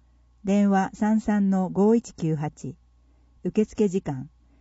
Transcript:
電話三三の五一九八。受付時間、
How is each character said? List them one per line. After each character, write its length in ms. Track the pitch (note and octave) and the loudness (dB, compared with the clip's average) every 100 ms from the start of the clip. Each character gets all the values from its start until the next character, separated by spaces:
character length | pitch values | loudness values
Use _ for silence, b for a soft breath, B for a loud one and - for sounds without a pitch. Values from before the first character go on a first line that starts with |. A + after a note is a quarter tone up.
| _ _ _ _ | _ _ _ _
電 260 | G3 G3+ G3+ | -2 2 2
話 220 | G3 F#3+ | 2 0
三 280 | - G#3+ A3 | -2 0 0
三 280 | G#3+ G#3 G3 | 0 0 2
の 200 | F#3+ F3+ | 0 0
五 260 | E3 G#3 A#3 | 2 2 2
一 180 | - | 0
九 220 | - E3 D#3 | -6 -4 -4
八。 400 | D3+ - C3+ - _ _ _ _ _ _ | -6 -10 -16 -16 _ _ _ _ _ _
受 200 | F3+ G#3+ | -4 -2
付 240 | G#3+ - G#3 | -2 0 0
時 140 | F#3 | 0
間、 280 | - C3+ C#3+ _ _ _ | -6 -8 -10 _ _ _